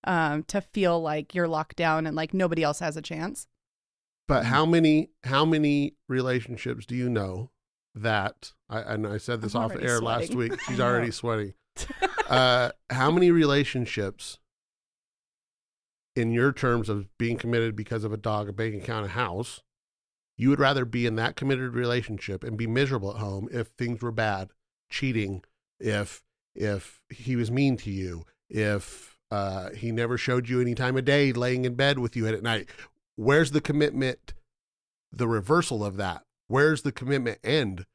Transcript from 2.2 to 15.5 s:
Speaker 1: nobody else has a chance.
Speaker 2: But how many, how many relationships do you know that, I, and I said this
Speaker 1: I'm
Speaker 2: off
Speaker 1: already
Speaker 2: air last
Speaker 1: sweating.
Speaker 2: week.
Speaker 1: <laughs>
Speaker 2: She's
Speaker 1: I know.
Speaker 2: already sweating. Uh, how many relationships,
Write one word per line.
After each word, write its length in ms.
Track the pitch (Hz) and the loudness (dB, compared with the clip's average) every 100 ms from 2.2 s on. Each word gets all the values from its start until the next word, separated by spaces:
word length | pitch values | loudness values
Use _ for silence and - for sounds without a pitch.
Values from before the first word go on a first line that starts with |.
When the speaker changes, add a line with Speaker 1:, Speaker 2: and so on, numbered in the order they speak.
| 160 | -2
Speaker 1:
nobody 280 | 185 180 165 | 0 2 2
else 160 | 151 147 | 0 0
has 160 | 170 156 | -4 -6
a 60 | |
chance. 460 | 151 156 165 - - _ _ _ _ _ _ _ - | -8 -8 -8 -8 -14 _ _ _ _ _ _ _ 0
Speaker 2:
But 180 | 135 120 | 0 4
how 200 | 135 160 | 4 6
many, 440 | 170 160 156 - _ 127 | 6 6 4 2 _ 0
how 180 | 139 156 | 2 4
many 500 | 160 151 143 143 _ - | 4 4 2 0 _ -4
relationships 760 | 127 127 127 117 117 123 120 107 | -2 0 -2 -4 -10 -8 -8 -6
do 100 | 123 | -4
you 140 | 123 | 0
know 420 | 113 98 92 120 _ _ _ _ | -2 -2 -6 -10 _ _ _ _
that, 600 | 110 110 107 98 - - _ _ | -6 0 0 0 -6 -20 _ _
I, 100 | 110 | -8
and 260 | 107 107 107 | -4 -4 -2
I 120 | 107 | -4
said 240 | - 117 | -4 -4
this 120 | 107 | -2
Speaker 1:
I'm 100 | 113 | -2
Speaker 2:
off 80 | 113 | -2
Speaker 1:
already 140 | 113 127 | -2 0
Speaker 2:
air 120 | 120 | 0
last 280 | 113 117 117 | 0 -2 -2
Speaker 1:
sweating. 60 | 123 117 | -2 -2
Speaker 2:
week. 80 | 123 | -4
Speaker 1:
<laughs> 60 | - | -6
Speaker 2:
She's 120 | 127 | 0
Speaker 1:
I 40 | |
know. 60 | 123 | 2
Speaker 2:
already 220 | 123 120 | 2 0
sweating. 420 | - 120 110 104 - _ - - - 381 - - | -4 -4 -2 -4 -10 _ -12 -10 -2 -2 -2 2
Uh, 440 | 127 127 127 120 - _ | 4 6 4 2 -4 _
how 220 | 127 135 | 0 4
many 180 | 175 180 | 6 6
relationships, 1080 | 170 147 139 139 127 117 - 98 98 - - _ _ _ _ _ _ _ _ _ _ _ | 6 6 4 2 -2 -4 -4 -6 -6 -16 -16 _ _ _ _ _ _ _ _ _ _ _